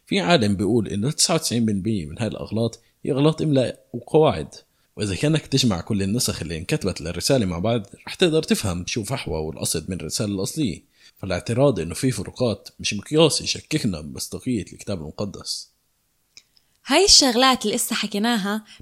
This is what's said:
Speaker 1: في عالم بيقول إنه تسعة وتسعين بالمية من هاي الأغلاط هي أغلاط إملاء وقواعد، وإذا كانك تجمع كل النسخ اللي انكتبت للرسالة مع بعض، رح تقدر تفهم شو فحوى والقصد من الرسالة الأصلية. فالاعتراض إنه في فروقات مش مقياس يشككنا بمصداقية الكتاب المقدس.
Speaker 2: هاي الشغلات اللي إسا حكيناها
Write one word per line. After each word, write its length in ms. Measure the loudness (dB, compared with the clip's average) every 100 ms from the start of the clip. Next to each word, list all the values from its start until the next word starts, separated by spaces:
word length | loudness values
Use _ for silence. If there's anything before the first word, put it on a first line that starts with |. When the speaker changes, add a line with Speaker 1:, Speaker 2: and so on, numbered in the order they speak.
| -2
Speaker 1:
في 140 | 0
عالم 360 | 4 4 4 2
بيقول 320 | 2 2 2
إنه 240 | -2 -2
تسعة 240 | 0 2 2
وتسعين 300 | 0 0 2
بالمية 400 | 0 0 -2 -4
من 140 | -4
هاي 80 | -4
الأغلاط 520 | -4 -4 -2 -2 -4 _ _ -2
هي 60 |
أغلاط 300 | 2 4 2
إملاء 440 | 2 2 2 -4 _
وقواعد، 600 | -12 2 4 4 2 -4 -12 _ _ _ -6
وإذا 200 | -4 0
كانك 320 | 2 2 2
تجمع 340 | 2 2 0
كل 220 | -2 -2
النسخ 380 | 0 0 -2 -4
اللي 160 | -6 -6
انكتبت 440 | -4 -2 -2 -4
للرسالة 440 | -6 -2 0 2 2
مع 140 | 0
بعض، 280 | 0 -2 -4 -14 -10
رح 60 |
تقدر 300 | 0 2 2
تفهم 400 | 0 0 0 -4 -4
شو 160 | -6
فحوى 360 | -4 -6 -4 -6
والقصد 500 | -6 -6 -4 -4 -6
من 60 | -8
الرسالة 400 | -6 -4 -4 -4
الأصلية. 480 | -4 -2 -4 -4 _ _ -20 _
فالاعتراض 640 | -4 -4 -2 2 2 2
إنه 140 | -4
في 180 | -2 -2
فروقات 580 | -2 -6 -2 -2 -2 -8 -8
مش 140 | -6
مقياس 480 | -6 0 4 4 2
يشككنا 600 | -4 -6 -4 -2 -2 -4
بمصداقية 640 | -8 -10 -10 -8 -4 -4 -4
الكتاب 280 | -10 -8 -8
المقدس. 720 | -8 -8 -8 -8 -10 -10 -12 _ _ _ _ _ _ _ _ _ _ _ 0
Speaker 2:
هاي 180 | 4 6
الشغلات 600 | 6 6 6 4 4 0
اللي 100 | -2
إسا 200 | -2 -4
حكيناها 680 | -4 -2 0 0 -2 -4 -8 -20